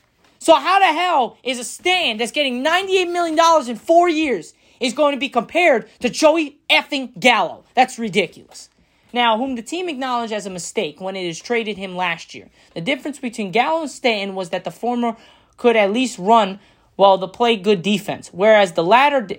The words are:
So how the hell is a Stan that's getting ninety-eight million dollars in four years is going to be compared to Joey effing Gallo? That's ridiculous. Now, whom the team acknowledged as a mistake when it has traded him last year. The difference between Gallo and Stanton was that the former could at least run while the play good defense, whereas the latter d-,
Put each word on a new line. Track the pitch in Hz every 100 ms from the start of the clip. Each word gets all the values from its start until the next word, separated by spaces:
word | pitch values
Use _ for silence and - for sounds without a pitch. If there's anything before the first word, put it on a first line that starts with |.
| _ _ _ _
So | - 311
how | 294 392
the | 381
hell | 311 359 311 220 -
is | 247 247
a |
Stan | 240 - 349 359 294 214
that's | 233
getting | 302 277 247
ninety-eight | 285 349 392 370 349
million | 349 339 311
dollars | 330 320 247
in | 226
four | - 330 349
years | 311 311 196 147 _ _ _
is | 254
going | 277 294
to | 277
be | 277
compared | 240 214 330 349 233 180 _
to | 240
Joey | - 302 320 294 - -
effing | 302 - 285 254 175
Gallo? | 247 220 165 110 _
That's | - 247 -
ridiculous. | 226 185 165 - - - - _ _ _ _
Now, | 240 240 220
whom | 269 240
the |
team | 220 339 359
acknowledged | 254 262 240 233
as | 214 190
a |
mistake | 185 - - 160 -
when | 190 190
it | 175
has | 165
traded | - 240 220 185
him | 190 180
last | 180 165 -
year. | 135 90 _ _ -
The |
difference | 170 294 311 262
between | 247 220 196
Gallo | 214 277 330
and | 294
Stanton | - 254 214 196 190
was | 180
that | 185
the | 175
former | - 226 240 240 226 - _ _ _
could | 240 226
at | 196
least | 226 254 -
run | 185 233 202 196 _ _ _ -
while | 196 190
the | 185
play | - 233 226
good | 190 202
defense, | 170 202 - 123 -
whereas | 175 214 214 196
the | 165 170
latter | 233 285 277
d-, | 190